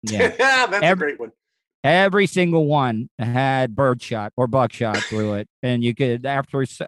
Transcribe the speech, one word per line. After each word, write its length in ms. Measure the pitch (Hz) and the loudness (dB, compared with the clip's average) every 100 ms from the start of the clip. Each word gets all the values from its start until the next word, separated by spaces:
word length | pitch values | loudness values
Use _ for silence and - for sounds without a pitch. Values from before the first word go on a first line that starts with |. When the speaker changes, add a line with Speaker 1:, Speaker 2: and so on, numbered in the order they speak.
Speaker 1:
yeah. 260 | 110 107 240 | -4 0 0
Speaker 2:
<laughs> 100 | - | 2
that's 440 | 262 262 233 302 | 2 2 2 2
Speaker 1:
Ev-, 140 | 165 185 | 2 2
Speaker 2:
a 20 | |
great 200 | 147 - | -2 -6
one. 100 | 113 - _ _ _ _ | -12 -16 _ _ _ _
Speaker 1:
every 420 | 139 175 196 196 196 | 2 4 4 2 2
single 400 | 185 175 165 147 | 2 2 2 2
one 420 | 147 127 110 123 - | 2 0 -2 -6 -6
had 540 | 113 123 135 135 127 107 | -2 0 0 0 0 0
birdshot 560 | 139 123 - 110 104 - | 0 0 -4 -6 -6 -2
or 100 | 123 | 0
buckshot 560 | 131 117 - 113 107 | 2 0 -2 -2 -2
through 300 | - 110 107 | -2 -2 -2
it, 140 | 104 110 _ | -4 -8 _
and 220 | 127 123 | -2 0
you 100 | 117 | 0
could, 320 | 113 131 120 135 | 0 0 0 -2
after 360 | 139 135 139 | -4 -2 -4
s-, 180 | 135 - | -4 -6